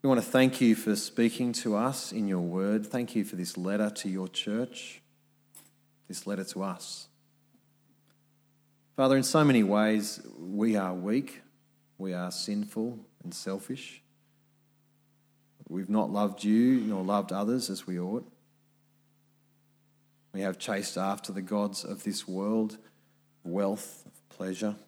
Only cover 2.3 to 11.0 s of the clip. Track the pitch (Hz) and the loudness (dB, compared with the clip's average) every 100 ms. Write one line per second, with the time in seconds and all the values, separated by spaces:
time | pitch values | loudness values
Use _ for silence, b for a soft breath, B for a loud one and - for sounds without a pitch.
2.3 | 92 87 90 98 107 107 127 117 113 98 | 0 0 0 0 0 0 -4 -2 -2 -2
3.3 | 90 87 - 90 104 107 104 101 95 92 | -4 -6 -4 -2 0 0 -2 -4 -4 -4
4.3 | - - 107 127 - - - _ _ _ | -6 -4 -2 -4 -8 -16 -18 _ _ _
5.3 | _ _ - _ _ _ _ _ 90 - | _ _ -20 _ _ _ _ _ -12 -6
6.3 | 98 95 92 95 90 - - - _ _ | -6 -6 -4 -4 -6 -10 -14 -16 _ _
7.3 | _ _ _ _ _ _ _ _ _ _ | _ _ _ _ _ _ _ _ _ _
8.3 | _ _ _ _ _ _ - 135 135 131 | _ _ _ _ _ _ 2 4 4 6
9.3 | 160 147 127 101 104 107 107 104 - - | 6 8 8 6 6 4 4 0 -8 -14
10.3 | - 87 104 113 107 92 90 | -14 -6 0 2 2 0 -2